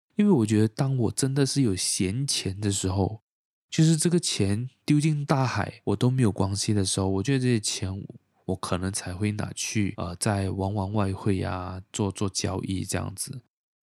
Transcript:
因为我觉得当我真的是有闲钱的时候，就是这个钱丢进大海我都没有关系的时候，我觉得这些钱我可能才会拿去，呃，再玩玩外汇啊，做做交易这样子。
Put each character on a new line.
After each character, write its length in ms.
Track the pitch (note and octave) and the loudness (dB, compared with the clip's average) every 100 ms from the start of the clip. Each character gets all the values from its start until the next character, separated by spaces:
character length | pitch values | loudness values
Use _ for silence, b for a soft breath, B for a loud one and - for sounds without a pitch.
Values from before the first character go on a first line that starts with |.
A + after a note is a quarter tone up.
| _ - | _ 2
因 100 | G#3 | 4
为 60 | |
我 140 | D#3+ G#2+ | 6 4
觉 160 | G#2+ | 4
得 60 | A2 | 4
当 260 | - C3+ C3 | 2 0 2
我 160 | A2+ | 0
真 220 | - C3+ | 0 0
的 120 | C3+ C3+ | 2 2
是 160 | D3 | 4
有 140 | B2+ F#2 | 2 2
闲 500 | - - F#2+ A2 C#3 | -2 0 0 0 -2
钱 320 | - G2 F#2+ | -2 -4 -2
的 100 | G#2 | -2
时 160 | G2 F#2+ | 0 0
候， 340 | F#2 F#2+ A2 _ _ _ _ _ | 0 0 -2 _ _ _ _ _
就 140 | - | 4
是 140 | D#3+ D#3+ | 4 6
这 120 | E3+ | 4
个 80 | E3+ | 2
钱 520 | - - G2+ G2+ B2+ - - | 0 0 0 0 -4 -10 2
丢 120 | D3 | 2
进 280 | D#3 D3 C#3+ | 4 0 2
大 200 | C#3+ B2+ | 2 2
海 360 | G2+ G2 - | 0 -4 -6
我 120 | - G#2 | -4 2
都 140 | B2 | 2
没 140 | C3 | 4
有 80 | A#2 | 2
关 240 | - F#2+ F#2+ | 2 0 0
系 180 | - | 0
的 120 | G#2 F#2+ | 2 2
时 160 | - | 0
候， 80 | F#2+ | 0
我 140 | F#2+ | 0
觉 100 | G2 | 0
得 60 | C3+ | 0
这 60 | B2+ | 2
些 140 | A#2 | 0
钱 320 | - - G2 G2 - - _ _ - | 0 -4 -6 -8 -10 -16 _ _ -6
我 100 | F#2 | -6
可 220 | - F2+ | -2 -2
能 120 | F#2 | -2
才 240 | F#2+ - | -6 -8
会 200 | F2+ G#2 | -4 -2
拿 180 | G#2 - | -2 -6
去， 400 | - - A2 G2 - | -6 -4 -2 -2 -2
呃， 180 | F2 F2 | -8 -4
再 340 | A#2 G2+ G2 | -2 0 -2
玩 240 | F#2+ F#2+ | -2 -2
玩 200 | G#2 F#2+ | -2 -2
外 180 | G#2+ G2 | 0 0
汇 320 | F#2+ - F#2+ | 0 0 0
啊， 380 | F#2+ F#2 F2+ F#2 F#2 | -2 -6 -8 -12 -12
做 180 | - G2+ | -4 -2
做 200 | F#2+ G2 | -2 -4
交 320 | - F#2+ F#2 | -2 -4 -4
易 240 | F2+ F#2 F#2+ | -4 -6 -4
这 120 | F#2 | -4
样 160 | F#2+ | -6
子。 280 | G2 - B2+ - _ _ _ | -8 -10 -12 -16 _ _ _